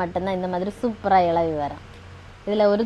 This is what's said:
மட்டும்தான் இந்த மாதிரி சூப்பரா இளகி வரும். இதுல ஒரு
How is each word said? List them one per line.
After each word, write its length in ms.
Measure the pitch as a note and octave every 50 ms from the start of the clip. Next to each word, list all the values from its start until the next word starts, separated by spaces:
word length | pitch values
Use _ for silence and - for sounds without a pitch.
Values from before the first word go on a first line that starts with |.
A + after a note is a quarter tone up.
மட்டும்தான் 360 | F3+ E3+ F3 F3 F#3 G3 F#3+ F3+
இந்த 100 | F#3 F#3
மாதிரி 200 | F3+ F3+ F#3 G#3 G3+ -
சூப்பரா 380 | - A#3+ G#3+ - - G3+ F#3+ F#3 F3+
இளகி 300 | E3+ E3 E3+ E3+ E3 D#3
வரும். 260 | D3 C#3+ C#3+ D3 - - - - - - - - - - - - - -
இதுல 220 | G3+ G#3 G#3+ G#3
ஒரு 180 | G3+ G3+ G#3 A#3